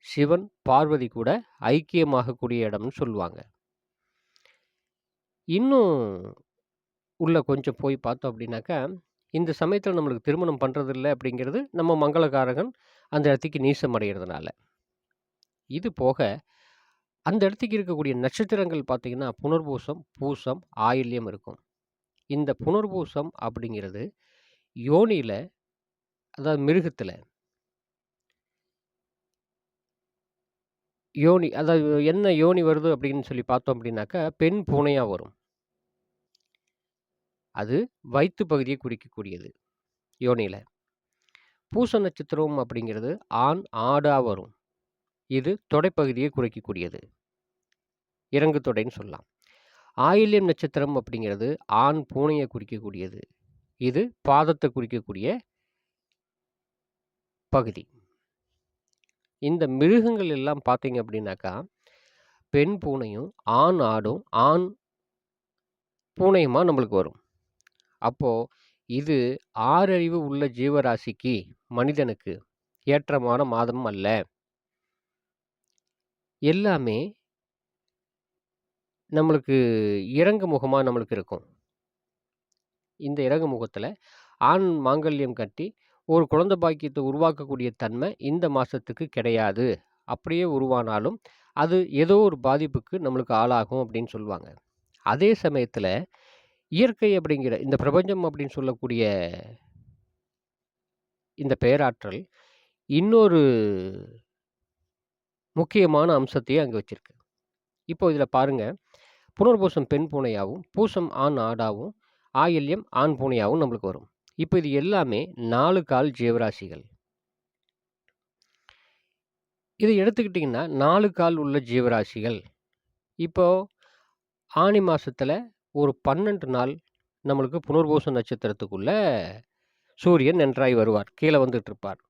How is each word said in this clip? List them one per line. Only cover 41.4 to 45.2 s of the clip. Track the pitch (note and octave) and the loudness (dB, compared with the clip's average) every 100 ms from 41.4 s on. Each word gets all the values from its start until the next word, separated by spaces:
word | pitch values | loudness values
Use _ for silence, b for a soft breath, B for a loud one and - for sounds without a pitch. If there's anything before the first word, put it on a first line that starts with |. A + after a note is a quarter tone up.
| b b _ | b b _
பூச | G#3+ B3 A3+ | -2 0 0
நட்சத்திரம் | F#3+ - - D3+ D#3 D3 | -2 -6 -8 -4 -2 -2
அப்படிங்கிறது | A#2+ A#2+ A2+ G#2+ A#2+ G3 _ A2+ | -6 -6 -8 -8 -8 -10 _ 0
ஆண் | C3 F3 - A2+ | 0 0 -6 -4
ஆடா | A#2 C#3+ D3 C3+ | 0 2 4 2
வரும். | A#2+ F#2+ G2 _ _ _ _ _ _ _ | 0 -4 -8 _ _ _ _ _ _ _